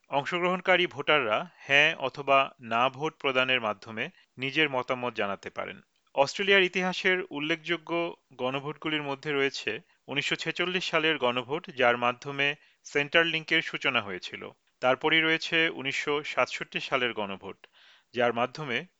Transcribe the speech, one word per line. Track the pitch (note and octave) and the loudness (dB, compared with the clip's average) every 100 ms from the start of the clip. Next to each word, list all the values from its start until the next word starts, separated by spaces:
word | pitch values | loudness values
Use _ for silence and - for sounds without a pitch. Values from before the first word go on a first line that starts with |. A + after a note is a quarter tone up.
| - | -4
অংশগ্রহণকারী | C#3 C#3 F3 F3 F#3 F#3+ F3+ F3 | -4 -2 -2 0 0 2 2 2
ভোটাররা | B2+ C#3+ D3+ A#2 A2+ F3 - | -2 2 2 4 0 -2 -12
হ্যাঁ | - C#3 D3+ E3 | 2 4 4 2
অথবা | C3 - C#3 C3+ C3+ - | -6 -4 4 4 4 -4
না | A#2+ A2+ C3 | -2 2 2
ভোট | C3 D#3 - | 0 -8 -4
প্রদানের | C3+ B2+ B2+ B2+ | 0 2 2 2
মাধ্যমে | A2+ G2+ A2+ A2 C#3+ - _ - | 0 -4 -8 -8 -10 -12 _ -10
নিজের | C3 C#3 D3+ | -4 0 2
মতামত | C3 B2 B2+ B2 A2 | 0 -2 -4 -4 -2
জানাতে | G2+ G2 G2 | -4 -4 -8
পারেন। | - G2 F#2+ _ _ _ - | -10 -10 -10 _ _ _ 0
অস্ট্রেলিয়ার | C#3 - G3 G3 | 0 2 4 4
ইতিহাসের | F3+ F#3+ F#3 F3+ F#3+ F#3 - | 4 0 -2 0 0 0 -2
উল্লেখযোগ্য | C#3+ D3+ E3 D#3 E3+ D#3+ E3+ E3+ - _ | -6 -2 -4 -2 -6 -4 -4 -4 -8 _
গণভোটগুলির | B2+ B2+ C#3 C#3 D3+ D#3+ D3+ | -6 -4 -4 -6 -8 -4 -2
মধ্যে | C#3+ C3+ D3+ | -2 -6 -2
রয়েছে | C#3 C#3 - - G#2+ - _ - | 0 0 0 -6 -8 -10 _ -8
উনিশশো | C3+ - E3 | -2 -2 -2
ছেচল্লিশ | E3 D#3+ F3+ F3+ - | -4 -4 -2 -2 0
সালের | E3 D#3 D3+ | 0 2 2
গণভোট, | B2 B2 A#2+ D3+ F#3 C3 | 0 0 -4 -6 -8 2
যার | B2 A#2+ | 4 4
মাধ্যমে | A#2+ B2 C#3+ C#3 C#3+ D3 _ _ | 0 -2 -6 -2 -2 -2 _ _
সেন্টার | - D3 C#3+ E3+ E3 | -4 -2 2 2 2
লিঙ্কের | D#3+ D3+ D#3+ | 0 0 0
সূচনা | - D#3 D3 B2 | 0 -2 0 0
হয়েছিল। | G2+ F2+ - G2+ G2 - _ - | -2 -8 -8 -12 -14 -16 _ -2
তারপরই | B2+ C3 D#3 D#3+ | 2 2 4 4
রয়েছে | D#3+ D#3+ - E3 D#3+ | 4 2 0 0 0
উনিশশো | - C3+ - - D3 | 0 -4 -4 -2 -2
সাতষট্টি | D3 - B2 - E3 F3 | -2 0 0 0 -8 -8
সালের | - C3+ B2 | -4 0 0
গণভোট, | A2 G2+ F#2+ F#2+ F2+ - _ - - _ | -2 -6 -6 -12 -16 -20 _ -20 -20 _
যার | A#2 A#2+ | 0 0
মাধ্যমে | A#2 B2+ B2+ D3 A#2+ F3+ _ | 2 -2 -4 -6 -6 -6 _